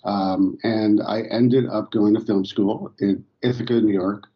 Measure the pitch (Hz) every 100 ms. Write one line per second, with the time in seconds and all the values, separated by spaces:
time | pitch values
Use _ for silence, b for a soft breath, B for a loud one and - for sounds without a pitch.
0 | - 101 95 95 95 - 113 113 107 104
1 | 98 107 117 113 123 131 123 107 - 113
2 | 104 107 - 101 95 - 101 113 196 -
3 | 101 98 - _ 123 123 120 117 107 98
4 | 95 104 -